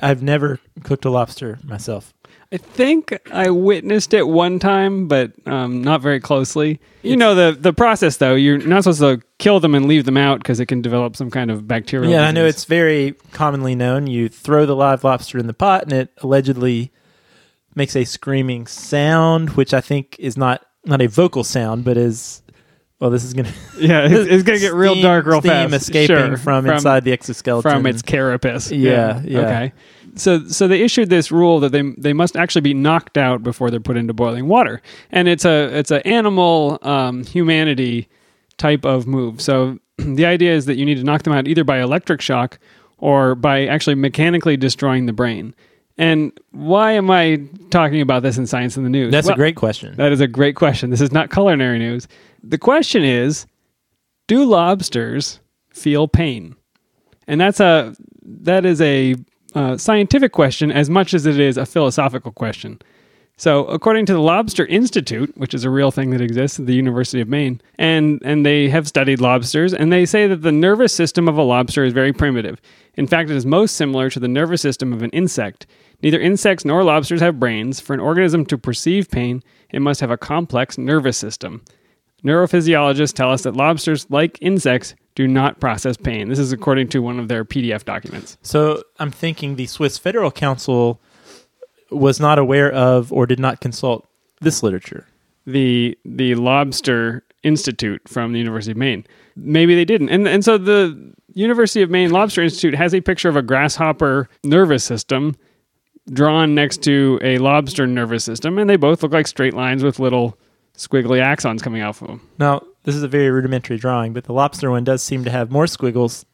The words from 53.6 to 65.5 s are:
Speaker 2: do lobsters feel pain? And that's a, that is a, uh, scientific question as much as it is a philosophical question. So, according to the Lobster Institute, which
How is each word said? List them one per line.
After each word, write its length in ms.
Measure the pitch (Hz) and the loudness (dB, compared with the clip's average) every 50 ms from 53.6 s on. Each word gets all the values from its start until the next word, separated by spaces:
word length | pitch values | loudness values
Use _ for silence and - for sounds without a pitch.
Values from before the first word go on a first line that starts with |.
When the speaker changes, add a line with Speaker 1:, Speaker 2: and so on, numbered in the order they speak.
| _ _ _ _ _ _ _ _ _ _ _ _ _ | _ _ _ _ _ _ _ _ _ _ _ _ _
Speaker 2:
do 160 | - 214 262 285 | 0 2 2 4
lobsters 960 | 247 208 170 170 175 196 190 175 - - 120 117 117 120 139 147 - - - _ _ _ _ _ _ | 4 4 4 4 2 0 0 -2 -4 -4 -4 -4 -4 -4 -6 -6 -8 -10 -16 _ _ _ _ _ _
feel 380 | - - - 151 143 147 156 147 | -12 -4 -2 0 2 2 2 2
pain? 460 | - - 170 151 123 110 85 80 - - _ _ _ _ _ _ _ _ _ _ _ _ _ | 2 0 0 -2 -4 -8 -12 -16 -20 -20 _ _ _ _ _ _ _ _ _ _ _ _ _
And 120 | - 151 156 | -2 0 2
that's 200 | 180 202 202 - | 2 2 4 4
a, 340 | 202 175 165 156 123 113 107 - - - _ _ - | 4 6 4 4 2 -2 -8 -18 -20 -20 _ _ -20
that 420 | - - - 170 165 185 190 180 | -20 -20 -8 -2 0 0 2 2
is 160 | 185 170 147 | 2 2 2
a, 340 | 160 147 139 135 131 131 127 123 123 - _ _ _ - - | 2 2 2 2 0 0 -2 -4 -6 -14 _ _ _ -8 -4
uh, 220 | 147 139 131 127 | -4 -2 -2 -4
scientific 540 | - - - 214 208 202 - - 285 269 - | -2 0 2 2 2 2 2 2 2 2 2
question 400 | - - - 131 - - 156 147 | 2 2 2 2 2 0 -2 0
as 180 | 123 143 147 139 | 2 0 0 2
much 240 | 170 196 190 - 190 | 2 0 2 0 0
as 120 | 170 139 | 0 0
it 120 | 156 143 | 2 2
is 200 | 143 143 139 123 | 2 2 2 0
a 80 | 127 131 | -2 -4
philosophical 640 | - - 165 147 131 123 - 139 135 123 127 - 127 | -4 0 0 0 0 0 0 -2 -2 -2 -6 -10 -12
question. 480 | - - 127 110 104 - - - - - _ _ _ _ _ _ _ _ _ _ _ | -10 -8 -8 -8 -8 -10 -14 -16 -18 -20 _ _ _ _ _ _ _ _ _ _ _
So, 300 | - - 165 147 143 139 | -2 0 2 2 2 0
according 400 | - - 165 - 220 220 220 214 | -2 -4 -2 0 0 2 2 0
to 80 | 185 190 | 0 0
the 80 | 165 | 2
Lobster 440 | 151 160 170 208 226 214 - - 151 | 2 2 2 0 -2 -2 -2 -4 -2
Institute, 680 | - 170 208 247 233 - 196 135 - 117 110 139 143 - | 0 0 0 0 0 -2 -4 -4 -4 -6 -6 -6 -8 -8
which 160 | - 135 - | -8 -8 -8